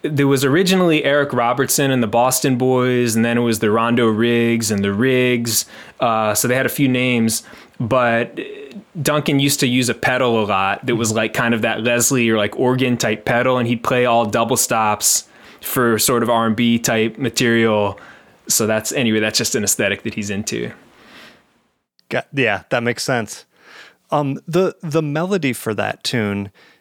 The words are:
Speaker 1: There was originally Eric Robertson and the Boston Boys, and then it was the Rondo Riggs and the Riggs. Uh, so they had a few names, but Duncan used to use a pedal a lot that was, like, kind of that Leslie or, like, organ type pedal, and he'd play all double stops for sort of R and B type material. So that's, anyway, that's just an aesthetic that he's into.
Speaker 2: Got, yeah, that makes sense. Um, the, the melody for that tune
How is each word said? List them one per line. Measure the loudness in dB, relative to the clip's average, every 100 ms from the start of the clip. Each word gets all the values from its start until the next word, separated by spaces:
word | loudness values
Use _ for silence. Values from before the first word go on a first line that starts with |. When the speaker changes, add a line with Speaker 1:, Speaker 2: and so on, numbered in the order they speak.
Speaker 1:
There | -2 0 2
was | 2 2
originally | 2 2 2 4 2
Eric | 2 2 2
Robertson | 0 0 0 0 0 0
and | 0
the | 0
Boston | 2 2 2 0 2
Boys, | 2 2 2 0 0 0
and | 2
then | 2
it |
was | 0 0
the | 0
Rondo | 2 2 2 2
Riggs | 2 2 2 2 0 0
and | -2 0
the |
Riggs. | 0 2 2 2 0 0 -4 -6 -16 -20 -2
Uh, | 0 2 0
so | 0 0
they | 0
had | 0
a |
few | 0 0
names, | 2 0 2 0 -2 -10 -20 -20 -8
but | 0 2 2 0 -2 -8 -12 -14 -16 -18 -14 -6
Duncan | -2 0 0 2
used | 2 2
to | 0
use | 2 0
a |
pedal | 0 0 2 2 2
a | 0
lot | 0 0 -2 -2
that | -2
was, | 0
like, | 0 -2
kind | 0 0
of | 0
that | 0 -2
Leslie | 0 0 0 2 2
or, | 2
like, | 0 0
organ | 0 2 0 0
type | -2 -2 0
pedal, | 0 2 0
and | 0
he'd | -2
play | 0 0 2
all | 2 2
double | 0 0 0
stops | 0 0 0 0 0 -2 -4 -20 -20 -14
for | -6 0 2 2
sort | 0 0
of | 2
R | 0 0
and | 0
B | 2 2
type | 0 0 -2 -2
material. | -6 0 2 2 2 2 0 -4 -18 -20 -20 _ -4
So | -2 0
that's, | -2 -2
anyway, | -2 0 2
that's | 0 -2
just | -2 -2
an | -2
aesthetic | 0 0 -2
that | -6
he's | -8 -6
into. | -6 -6 -6 -8 -12 -20 _ -20 -20 -20 -20 _ _ _ _ _ _ _
Speaker 2:
Got, | -6 -4
yeah, | -2 0 0 -2
that | -2
makes | -2 -4
sense. | -2 -2 -4 -12 -20 _ -20 -20 -20 _ _
Um, | -2 -2 -6 -2
the, | 0 0 -4
the | -2 -2
melody | 0 -4 -2 -2 -2
for | -4 -6
that | -4 -4 -6
tune | -4 -2 -2 -4 -6 _ -20 _